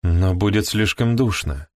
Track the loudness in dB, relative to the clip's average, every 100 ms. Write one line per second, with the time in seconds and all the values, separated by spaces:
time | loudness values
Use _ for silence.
0 | 2 2 2 2 2 0 0 0 -2 0
1 | 0 2 0 0 -6 -8 -12